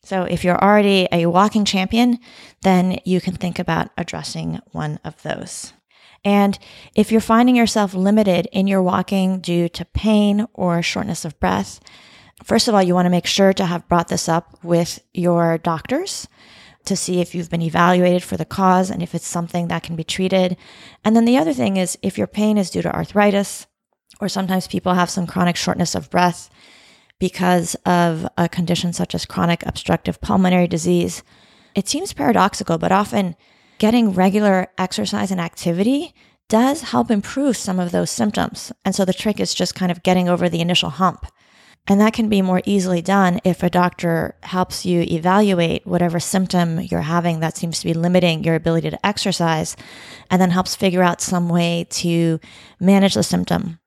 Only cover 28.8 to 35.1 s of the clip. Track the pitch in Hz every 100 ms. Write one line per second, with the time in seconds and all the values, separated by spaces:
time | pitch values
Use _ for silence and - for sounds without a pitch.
28.8 | 175 170 180 - - - 175 170 - -
29.8 | - 175 - 165 - 196 185 180 175 175
30.8 | 170 175 180 175 - _ _ _ _ -
31.8 | - 277 381 - 277 196 190 - 202 165
32.8 | 170 190 214 220 190 165 _ _ _ _
33.8 | 214 240 226 185 190 202 208 185 185 -
34.8 | 185 - 202